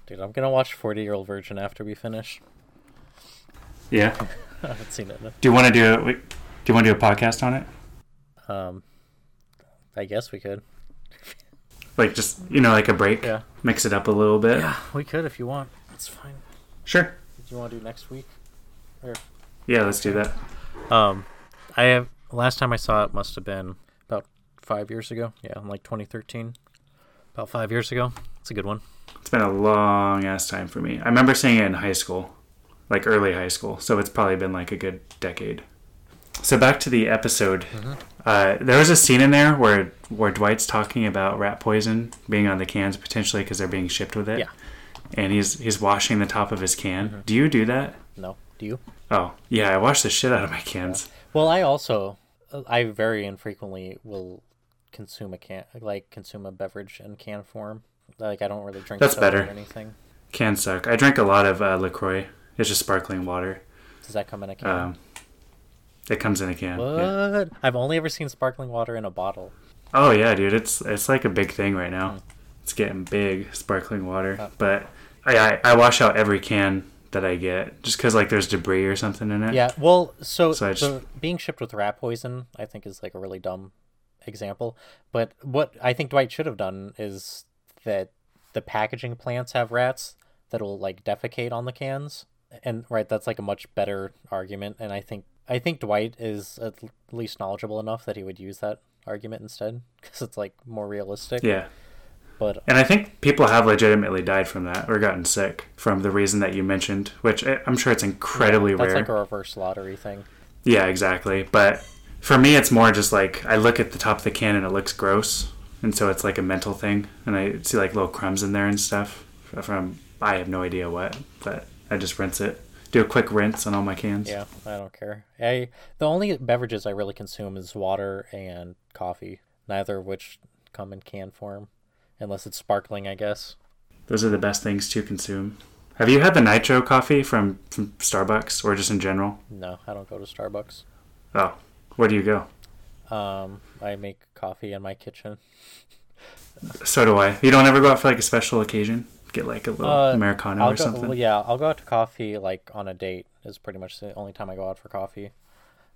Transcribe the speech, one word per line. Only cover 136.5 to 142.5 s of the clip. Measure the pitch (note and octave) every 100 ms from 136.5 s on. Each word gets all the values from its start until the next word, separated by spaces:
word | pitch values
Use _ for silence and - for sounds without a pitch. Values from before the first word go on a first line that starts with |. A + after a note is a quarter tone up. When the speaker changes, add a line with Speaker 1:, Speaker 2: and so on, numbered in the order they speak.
| A2 - B2+
Speaker 2:
coffee | B2+ C3 B2+ C#3+
from, | C3 A#2 G2+ F#2+ -
from | - G#2 -
Starbucks | - G2+ G2 G#2+ - -
or | A2
just | G2+ G2
in | G#2
general? | F#2+ F#2+ G2+ G#2 -
Speaker 1:
No, | G#2 F2+ F2+ -
I |
don't | G2+ F#2+
go | G2
to |
Starbucks. | G2 - G#2 G#2 G#2 - - _ _ _ _
Speaker 2:
Oh, | G2 F#2+ - - _ _ -
where | A2+
do |
you | G#2+
go? | G2 G#2 F#2+